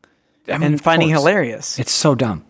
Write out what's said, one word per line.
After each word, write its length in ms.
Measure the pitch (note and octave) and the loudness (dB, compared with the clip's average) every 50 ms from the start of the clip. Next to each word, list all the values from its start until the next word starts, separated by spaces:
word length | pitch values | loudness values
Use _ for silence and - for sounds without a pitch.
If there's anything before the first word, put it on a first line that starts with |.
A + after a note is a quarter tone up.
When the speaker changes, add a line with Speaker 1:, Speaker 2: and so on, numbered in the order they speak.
| _ _ _ _ _ _ _ _ _ - | _ _ _ _ _ _ _ _ _ -6
Speaker 1:
I 40 | - D3 | -4 -2
mean, 40 | D#3+ | 0
Speaker 2:
and 100 | D3 D3+ | 0 0
Speaker 1:
of 60 | C#3+ - | 0 2
Speaker 2:
finding 260 | D#3+ E3 E3 E3 D#3 | 2 2 2 2 2
Speaker 1:
course. 120 | D#3+ D3+ | 2 2
Speaker 2:
hilarious. 580 | C#3 E3 G3+ G3+ D3+ A#2 A2 - - - - - | 2 2 2 2 0 -2 -6 -8 -10 -10 -8 -6
Speaker 1:
It's 140 | A#2+ - - | -4 -2 -2
so 220 | - - D#3 C3+ | 0 2 2 2
dumb. 300 | A2+ C3 A2+ F#2+ D#2 - _ | 2 0 -2 -4 -6 -10 _